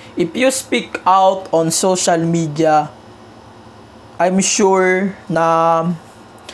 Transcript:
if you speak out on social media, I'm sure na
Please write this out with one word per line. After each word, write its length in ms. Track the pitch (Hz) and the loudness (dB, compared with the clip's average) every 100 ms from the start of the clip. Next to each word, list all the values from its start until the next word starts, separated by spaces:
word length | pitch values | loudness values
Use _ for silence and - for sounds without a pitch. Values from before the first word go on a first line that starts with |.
| - - | -10 -6
if 160 | 170 | -4
you 140 | 226 262 | 0 0
speak 480 | 262 - 240 180 - | 0 -4 -6 -6 -4
out 440 | 180 190 190 190 - | 2 4 2 0 -2
on 180 | 165 165 | -2 0
social 480 | - 190 185 - 170 | 0 0 0 0 0
media, 680 | 165 170 160 147 156 151 151 - - - - - - - - - - - - - | 0 -2 -2 -2 2 2 0 -10 -20 -20 -20 -20 -20 -20 -20 -20 -20 -20 -16 -4
I'm 200 | 180 190 | 0 0
sure 720 | 190 - 190 190 185 185 196 196 - | 0 0 2 4 2 0 -2 -6 -4
na 600 | 165 165 165 165 165 170 165 - - - - - | 0 2 2 2 2 -2 -6 -12 -20 -20 -20 -20